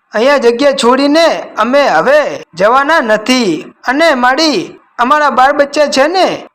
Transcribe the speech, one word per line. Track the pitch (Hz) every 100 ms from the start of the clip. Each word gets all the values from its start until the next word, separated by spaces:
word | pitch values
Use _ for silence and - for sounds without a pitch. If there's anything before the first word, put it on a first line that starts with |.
| _
અહીંયા | 214 254 277
જગ્યા | 233 233 285
છોડીને | 262 233 262 285 311 320 180 - -
અમે | 226 277 262
હવે | 160 220 302 226 139 -
જવાના | 165 208 262 285 330
નથી. | 233 214 214 254 208 151 - _ -
અને | 277 330
માડી, | 262 247 269 320 214 143 - _ -
અમારા | 247 302 294
બાળ | 247 262
બચ્ચા | 294 277 302 285
છે | 277 294
ને, | 370 285 147 -